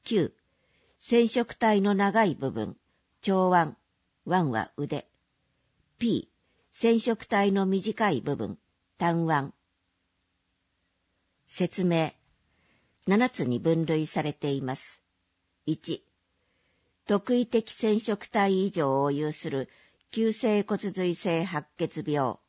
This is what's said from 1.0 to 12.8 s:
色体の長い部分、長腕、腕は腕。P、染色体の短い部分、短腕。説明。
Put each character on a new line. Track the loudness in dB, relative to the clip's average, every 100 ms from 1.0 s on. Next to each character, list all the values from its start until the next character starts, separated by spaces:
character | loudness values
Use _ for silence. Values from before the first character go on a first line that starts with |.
| 2 4 4
色 | 2 -2 0
体 | 2 4
の | 2
長 | 2 2 4
い | 2
部 | 0 -4
分、 | -4 -8 -10 _ _ _ _
長 | 0 2 4
腕、 | 4 2 -4 _ _ _ _
腕 | -2 0 2
は | 0 -4 -6
腕。 | -6 -6 -8 _ _ _ _ _ _ _ _ _
P、 | 0 0 -4 _ _ _ _
染 | 0 2 4
色 | 2 -4 -2
体 | 2 2
の | 2 2
短 | 0 -2 -2 0
い | 0
部 | -2
分、 | -4 -4 -8 _ _ _ _
短 | 0 2 2
腕。 | 0 -2 -14 _ _ _ _ _ _ _ _ _ _ _ _ _ _ _ _ _ _ _
説 | -4 -4 0
明。 | 0 2 0 -6 _ _ _ _ _ _